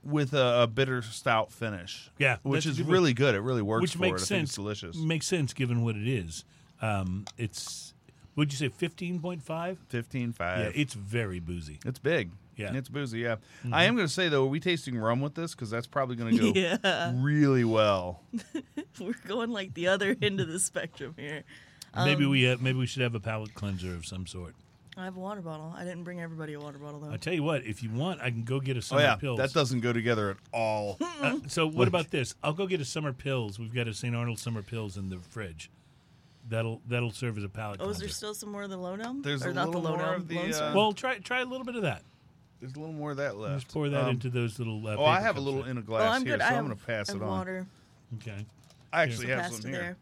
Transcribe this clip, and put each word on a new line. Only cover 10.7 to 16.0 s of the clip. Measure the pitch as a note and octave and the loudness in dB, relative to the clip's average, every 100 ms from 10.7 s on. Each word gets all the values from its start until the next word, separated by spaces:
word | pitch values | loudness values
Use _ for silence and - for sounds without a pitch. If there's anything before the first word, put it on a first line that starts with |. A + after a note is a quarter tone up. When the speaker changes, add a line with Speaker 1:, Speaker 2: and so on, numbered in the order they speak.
Speaker 2:
Yeah, | D3 | 0
it's | C#3+ | -2
very | G#2 G2+ A#2+ G#2+ F2+ | -4 -4 -2 -2 -4
boozy. | E2 F2 D2+ D2 B2 | -6 -6 -8 -8 -8
Speaker 1:
It's | C3 | -2
big. | C#3+ E3 F2+ G2 - - | 0 0 0 -8 -18 -10
Speaker 2:
Yeah. | G#2 | -6
Speaker 1:
And | C3 | -6
it's | C3 | -6
boozy, | C#3 C3+ A#2 | -6 -4 -2
yeah. | A#2 A2 - - | -2 -4 -6 -10
Speaker 2:
Mm-hmm. | B2 | 0
Speaker 1:
I | C#3+ | 4
am | F#3 A#3+ | 6 6
gonna | E3+ | 2
say, | F#3 F3 | 2 4
though, | C#3+ | 6
are | C3+ | 4
we | D3+ | 2
tasting | F3+ E3+ - A#2+ | 0 0 0 0
rum | A2 A#2+ | 2 2
with | C#3+ | 0
this? | D3 E3 | -4 -8
'Cause | - A2+ | -6 -4
that's | A#2 - | -4 -2
probably | C#3+ | -2